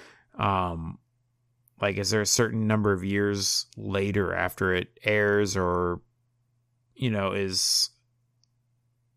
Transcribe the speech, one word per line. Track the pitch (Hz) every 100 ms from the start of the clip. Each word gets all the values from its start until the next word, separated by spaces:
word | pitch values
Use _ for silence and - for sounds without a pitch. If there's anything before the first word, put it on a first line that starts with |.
| - - _ -
Um, | 104 95 90 85 82 - _ _ _ _ _ _ _ -
like, | 104 98
is | 98
there | 110
a | 101
certain | - 117 113 107
number | 110 104
of | 98
years | 95 101 101 101 92 - - -
later | 104 98 101 101 90
after | 90 90 - 95
it | 90 87 _
airs | - 107 104 104 104 95
or, | 90 87 87 87 - _ _ _ _ _ _ _ _ -
you | 127
know, | 107 98
is, | 98 98 92 - - - _ _ _ _ _ _ _ _ _ _ _ _